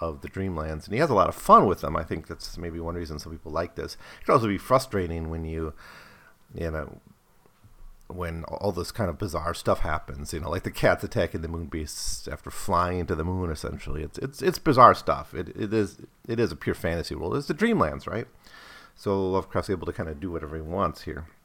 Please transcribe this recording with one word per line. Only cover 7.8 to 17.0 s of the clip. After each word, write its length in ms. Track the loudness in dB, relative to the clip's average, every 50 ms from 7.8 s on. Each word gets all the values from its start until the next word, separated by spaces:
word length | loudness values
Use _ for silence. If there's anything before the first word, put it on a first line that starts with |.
| -18 -18 -18 -18 -16 -14
when 340 | -10 -8 -6 -6 -6 -8
all 300 | -8 -8 -6 -2 -2 -2
this 180 | 0 -2 -4 -4
kind 180 | -2 -2 -2 -2
of 100 | -2 -2
bizarre 360 | -4 -4 -2 -2 -2 -2 -4
stuff 240 | -2 0 2 2 2
happens, 540 | 2 0 0 -2 -4 -6 -10 -10 -8 -6
you 80 | -6 -6
know, 100 | -4 -4
like 140 | -4 -2 -4
the 60 | -4
cats 320 | -2 2 4 4 4 4 0
attacking 380 | -2 0 0 0 0 0 -4
the 60 | -6 -6
moon 180 | -6 -6 -6
beasts 600 | -6 -6 -6 -6 -6 -6 -4 -4 -4 -4 -4 -6
after 240 | -8 -10 -10 -10 -10
flying 480 | -8 -4 0 2 2 4 4 2 0 0
into 160 | 0 0 0
the 80 | 0
moon. 300 | 0 0 0 0 -2 -2
Essentially, 500 | -4 -4 -6 -6 -8 -6 -6 -6 -4 -4
it's, 160 | -6 -8 -8 -6
it's, 240 | -8 -8 -6 -2
it's 160 | 0 0 0 2
bizarre 380 | 4 6 10 12 12 12 10
stuff. 360 | 8 4 0 -2 -2 -4 -8
It, 180 | -8 -8 -8 -6
it 220 | -6 -6 -4 0
is, 260 | 2 2 2 0 -2 -10 -20 -20 _ _ -8
it 140 | -4 0 2
is 100 | 2 2
a 60 | 0
pure 180 | -2 -2 -2 -2
fantasy 400 | 0 0 0 0 0